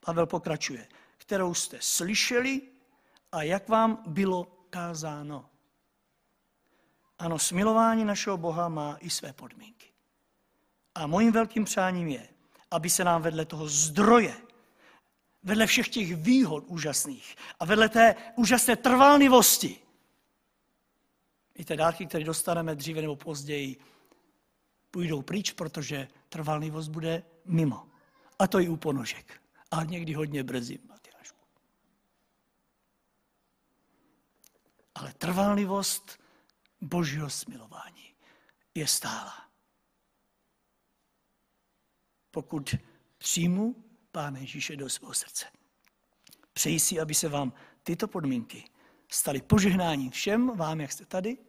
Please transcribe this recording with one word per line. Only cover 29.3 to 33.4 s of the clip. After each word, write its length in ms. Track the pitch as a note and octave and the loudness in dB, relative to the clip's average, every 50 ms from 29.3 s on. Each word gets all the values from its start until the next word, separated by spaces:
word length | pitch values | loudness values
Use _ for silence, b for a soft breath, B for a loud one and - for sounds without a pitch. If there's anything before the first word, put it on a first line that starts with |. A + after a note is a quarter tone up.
| - - _ _ b b b b | -20 -20 _ _ b b b b
A 140 | - D#3+ D#3+ | -6 -6 -4
někdy 280 | D#3 F3+ F3 E3+ D#3 D#3 | -4 -6 -8 -8 -8 -6
hodně 320 | D3 D#3 D3 C#3+ D3 C3 | -6 -6 -6 -4 -6 -6
brzy, 340 | B2 A#2+ B2+ A#2+ A#2+ - - _ - | -4 -6 -6 -6 -6 -12 -14 _ -20
Matyášku. 500 | - - _ - _ - - - - _ _ _ _ _ _ _ _ _ _ _ _ _ _ _ _ _ _ _ _ _ _ _ _ _ _ _ _ _ _ _ _ _ _ _ _ _ _ _ _ _ | -20 -20 _ -20 _ -20 -20 -20 -20 _ _ _ _ _ _ _ _ _ _ _ _ _ _ _ _ _ _ _ _ _ _ _ _ _ _ _ _ _ _ _ _ _ _ _ _ _ _ _ _ _